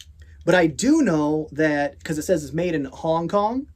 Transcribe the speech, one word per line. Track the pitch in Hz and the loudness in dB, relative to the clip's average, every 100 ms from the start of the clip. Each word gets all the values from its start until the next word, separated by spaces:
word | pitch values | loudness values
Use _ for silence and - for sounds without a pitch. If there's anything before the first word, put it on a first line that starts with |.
| - - - - | -20 -20 -20 -8
but | - 175 | 2 4
I | 165 | 4
do | 127 247 320 | 2 2 4
know | 240 156 147 156 156 | 4 2 0 -2 -4
that, | 139 156 147 143 - | 0 0 2 -2 -4
'cause | - 156 | -8 -4
it | |
says | 151 170 | 0 0
it's | 143 | -2
made | 151 180 | -4 -2
in | 160 135 | -2 -4
Hong | - 165 165 170 | -6 -2 -2 0
Kong, | 202 208 254 294 | 0 0 -2 -8